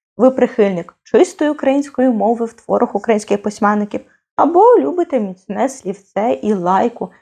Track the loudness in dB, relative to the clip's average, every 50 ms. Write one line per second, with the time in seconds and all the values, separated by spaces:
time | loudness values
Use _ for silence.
0 | _ _ _ 0 2 2 2 2 0 0 2 0 0 0 0 -4 -8 -10 -16 _
1 | _ 0 2 2 2 2 0 -2 -2 -2 -2 -2 -2 0 0 0 -2 -4 -2 0
2 | 0 2 2 2 0 0 0 -2 -4 -8 -8 _ _ -4 -2 0 0 -2 -4 -4
3 | -2 -2 -2 -2 -2 -2 -4 -4 -4 -6 -4 -2 0 0 0 0 -2 -4 -8 -12
4 | -12 _ _ _ _ _ _ 0 0 2 4 4 6 6 6 4 2 0 -2 -4
5 | -2 -2 -2 -2 -4 -4 -8 -12 _ -10 -6 -4 -4 -4 -4 -8 -10 -10 -10 -10
6 | _ _ _ -4 -2 -2 -2 -2 -2 -2 -2 0 0 0 0 2 0 -2 -4 -6
7 | -10 -10 -12 _